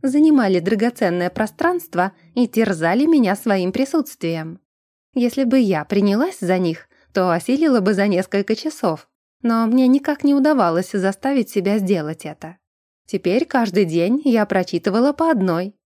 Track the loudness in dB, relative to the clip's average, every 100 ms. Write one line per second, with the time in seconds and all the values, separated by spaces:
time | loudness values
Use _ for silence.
0 | -2 2 4 4 4 2 0 0 0 0
1 | 0 0 -2 -4 -6 -2 -2 -2 -4 -2
2 | -2 -4 _ -4 -2 0 0 0 0 2
3 | 2 4 2 0 0 0 0 -2 -2 -2
4 | -4 -6 -6 -6 -8 -14 _ _ _ _
5 | _ -4 -2 0 0 2 2 0 0 0
6 | 2 2 0 -2 -2 0 0 -4 -10 _
7 | _ -2 0 0 0 0 2 2 2 2
8 | 2 0 0 -2 -2 -4 -6 -4 -4 -4
9 | -8 _ _ _ -2 0 2 2 4 2
10 | 0 -2 0 2 2 2 2 0 -2 -2
11 | -2 -2 -2 -2 -2 -2 -2 -2 0 -2
12 | -4 -10 -14 -14 -16 -18 _ _ _ _
13 | -10 -6 0 0 0 0 0 0 0 0
14 | 0 0 2 0 2 -2 -2 -4 -2 0
15 | 0 0 0 0 0 -2 -4 -12